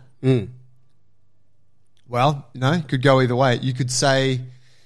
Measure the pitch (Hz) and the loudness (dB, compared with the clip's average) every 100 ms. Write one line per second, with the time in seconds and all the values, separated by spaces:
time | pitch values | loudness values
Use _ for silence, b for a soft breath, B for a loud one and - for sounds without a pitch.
0 | - - 131 127 92 - - - - - | -20 -4 0 0 -2 -14 -20 -20 -20 -20
1 | - - - - - - - - - - | -20 -20 -20 -20 -20 -20 -20 -20 -20 -20
2 | - 120 139 143 - 123 131 170 151 131 | -8 0 0 0 -10 -4 -2 -2 -2 0
3 | 139 131 123 123 131 120 127 127 123 - | 4 4 4 2 0 0 -2 -4 -4 -2
4 | 143 135 135 127 - b b b | 0 2 0 -4 -8 b b b